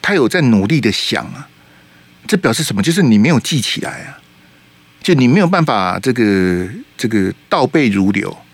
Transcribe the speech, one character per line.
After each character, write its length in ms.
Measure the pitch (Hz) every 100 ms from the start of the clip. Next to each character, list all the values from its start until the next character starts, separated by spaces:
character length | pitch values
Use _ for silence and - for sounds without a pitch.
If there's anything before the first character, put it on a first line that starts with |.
他 120 | -
有 140 | 196 127
在 120 | 185
努 240 | 135 107 98
力 120 | 160
的 140 | 110
想 320 | - - 92 65
啊。 220 | - - _ _ _ _ _ _ _ -
这 100 | 202
表 160 | 131
示 100 | 117
什 140 | 151 101
么？ 60 |
就 100 | 104
是 100 | 170
你 140 | 147 107
没 120 | 107
有 120 | -
记 180 | - 147
起 220 | - -
来 100 | -
啊， 300 | - - - _ _ _ _ _ _ _ _
就 140 | -
你 120 | 151 123
没 140 | 175
有 60 | 170
办 180 | 180
法 340 | 151 110 92 92
这 140 | 131
个， 560 | 120 107 98 92 90 90 165 294 -
这 100 | 117
个 240 | 110 92 - _
倒 180 | 185 127
背 220 | 165 127
如 240 | 98 98
流 240 | 101 92 92 -